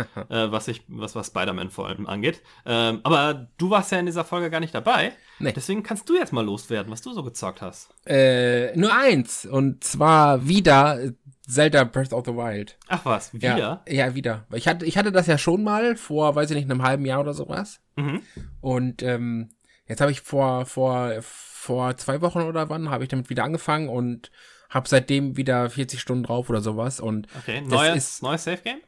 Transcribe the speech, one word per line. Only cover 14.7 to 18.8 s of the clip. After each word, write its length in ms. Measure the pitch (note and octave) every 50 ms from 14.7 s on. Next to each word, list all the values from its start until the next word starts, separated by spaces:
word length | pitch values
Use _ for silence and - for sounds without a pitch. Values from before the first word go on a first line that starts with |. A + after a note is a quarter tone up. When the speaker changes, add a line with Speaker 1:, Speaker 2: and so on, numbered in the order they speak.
| E3 F3 F3
Speaker 1:
ich 120 | E3 -
hatte 140 | G3 G#3 G#3+
das 160 | F#3 F#3 E3+
ja 100 | E3+ D#3
schon 260 | C#3 - E3 E3+ G3+ G#3+
mal 320 | G#3 G#3 G#3+ A#3 A#3+ A#3
vor, 380 | A#3 - - D3+ D3+ D3+ D3+ C#3+
weiß 140 | D3 D3+ D3
ich 40 | D#3
nicht, 140 | D3 C#3 C3
einem 120 | B2+ B2+ B2+
halben 220 | B2+ C3+ C#3 C#3
Jahr 140 | C3 C3 C#3
oder 140 | C#3+ D3 D3
sowas. 480 | D3+ C#3+ - - - G3+ - - _ _ _ -
Speaker 2:
Mhm. 240 | C#3+ C#3+ C#3 C#3+ - - - - - - - - -
Speaker 1:
Und, 420 | - C3+ B2+ B2